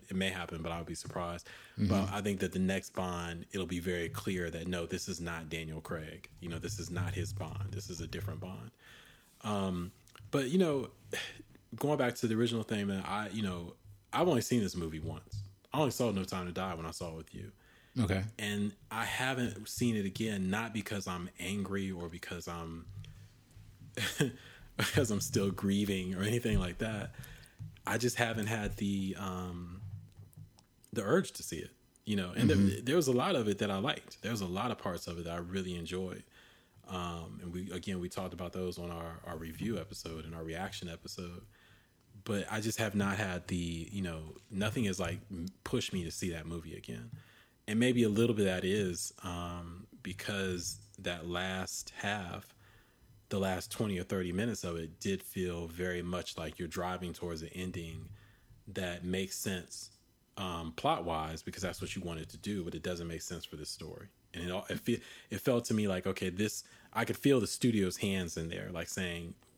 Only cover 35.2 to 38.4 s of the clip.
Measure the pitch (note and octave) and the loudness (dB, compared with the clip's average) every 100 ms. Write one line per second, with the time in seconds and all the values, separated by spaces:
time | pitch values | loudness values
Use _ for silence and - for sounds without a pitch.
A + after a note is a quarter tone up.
35.2 | E2 E2+ E2+ F#2+ F#2 F2 E2 F#2 F#2 F2+ | -4 -4 -2 -2 -2 -4 -2 -2 -2 -6
36.2 | - - - - _ - - F2+ F2 E2+ | -12 -20 -20 -20 _ -20 -8 -4 -4 -4
37.2 | E2 - F2+ F2+ F#2+ F2+ - F#2 F2+ - | -8 -8 -6 -6 -4 -6 -2 -2 -2 -4
38.2 | F#2 F2 | -6 -4